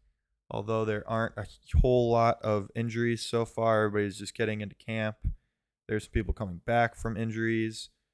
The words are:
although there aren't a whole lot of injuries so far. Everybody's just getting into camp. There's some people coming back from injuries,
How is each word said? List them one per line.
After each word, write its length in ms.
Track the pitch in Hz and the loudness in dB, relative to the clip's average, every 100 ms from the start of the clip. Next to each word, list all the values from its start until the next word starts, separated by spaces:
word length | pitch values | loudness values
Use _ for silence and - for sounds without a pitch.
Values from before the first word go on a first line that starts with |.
| _ _ _ _ _ | _ _ _ _ _
although 340 | - 104 113 | -8 -2 -2
there 240 | 110 104 - | 0 -2 -4
aren't 300 | 113 113 - | -2 -2 -4
a 80 | 104 - - - | -12 -14 0 4
whole 320 | 131 123 120 | 6 4 4
lot 300 | 117 113 - | 4 4 2
of 300 | 110 104 98 | 0 0 -2
injuries 480 | 117 117 113 117 113 | -4 -4 -2 -2 -2
so 240 | - 117 113 | -2 -2 -2
far. 400 | - 113 110 107 | 0 2 4 2
Everybody's 320 | 104 104 95 | 2 -2 -4
just 160 | 101 | -12
getting 280 | - 110 107 | -4 -2 -2
into 140 | 104 - | -6 -10
camp. 420 | - 113 107 107 - - _ _ _ _ - | -8 -4 -4 -4 -6 -6 _ _ _ _ -6
There's 180 | 107 - | -4 -2
some 60 | |
people 220 | 117 92 | -2 -2
coming 280 | - 101 87 - | -4 -4 -6 0
back 300 | 120 117 - | 2 2 0
from 200 | 113 110 | -6 -4
injuries, 720 | 113 110 113 113 113 113 - _ _ | -4 -2 0 0 -2 -6 -14 _ _